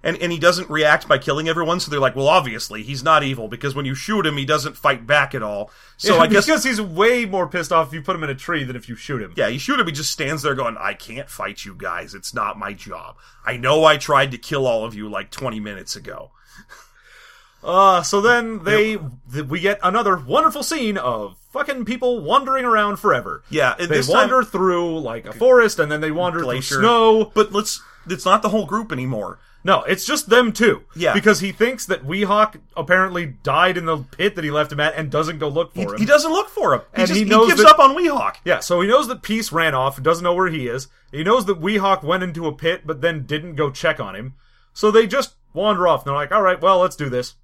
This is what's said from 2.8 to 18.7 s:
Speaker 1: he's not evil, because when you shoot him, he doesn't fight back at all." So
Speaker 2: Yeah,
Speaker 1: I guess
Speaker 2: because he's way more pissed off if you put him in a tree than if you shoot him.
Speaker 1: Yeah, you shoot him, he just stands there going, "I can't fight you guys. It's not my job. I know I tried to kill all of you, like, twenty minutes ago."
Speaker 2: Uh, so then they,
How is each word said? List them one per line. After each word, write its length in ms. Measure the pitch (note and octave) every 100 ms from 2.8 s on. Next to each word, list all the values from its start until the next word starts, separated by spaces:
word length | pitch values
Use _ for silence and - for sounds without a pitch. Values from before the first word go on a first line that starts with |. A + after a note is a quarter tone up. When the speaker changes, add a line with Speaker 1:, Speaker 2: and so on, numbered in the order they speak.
Speaker 1:
he's 180 | A2 C#3
not 220 | C#3 D#3
evil, 240 | C#3 C3 A2
because 260 | B2+ C#3+
when 120 | C3+ C3+
you 100 | C3+
shoot 280 | - G#3+
him, 120 | D#3 D3
he 80 |
doesn't 320 | C#3 D3+ C#3 B2+
fight 280 | D3 C3
back 300 | A2+ D3 C3+
at 80 | C3
all." 300 | G#2+ G#2 G#2 _ - _
So 180 | G3 F3
Speaker 2:
Yeah, 40 |
Speaker 1:
I 60 | -
guess 180 | G3+ D4
Speaker 2:
because 160 | D#4
he's 180 | C4 A3
way 440 | G3+ D#3+ A3 B3
more 240 | A3+ F#3+ E3+
pissed 240 | F3+ D#3
off 160 | E3 D3+
if 40 |
you 80 | D#3+
put 120 | C#3
him 80 | F3
in 80 | D#3
a 40 | C3+
tree 260 | - E3
than 140 | B2+ B2
if 120 | A2+
you 60 |
shoot 260 | A2+ - C3
him. 120 | G2
Speaker 1:
Yeah, 140 | E2+ A2
you 100 | B2+
shoot 220 | - C#4
him, 60 | F#3
he 60 |
just 200 | C#3+ D#3
stands 300 | - C#3 D#3
there 120 | D3
going, 220 | C3+ A#2+ A2+
"I 140 | G2
can't 340 | G#2 - A#2 -
fight 360 | - G2 G2+
you 100 | G2+ F#2
guys. 380 | F#2+ F2 -
It's 180 | G2 -
not 240 | A#2 G#2 G#2
my 160 | G2+
job. 440 | G#2 - E2+ E2 - _ _
I 120 | - B2
know 280 | B2+ D3+
I 120 | D#3 D3+
tried 340 | - C#3 C#3
to 80 | B2+
kill 260 | - D3
all 200 | C3 A2+
of 100 | A2+
you, 140 | G#2 G#2+
like, 240 | G2 G2+
twenty 260 | - C3 A2
minutes 380 | G#2+ G2 F#2 -
ago." 340 | - - - _ _ - - - _ _ _ - - - _ _
Speaker 2:
Uh, 360 | - F3+ G3 F3+
so 180 | E3 G3+
then 420 | G#3+ A#3+ A3+ A3
they, 300 | F3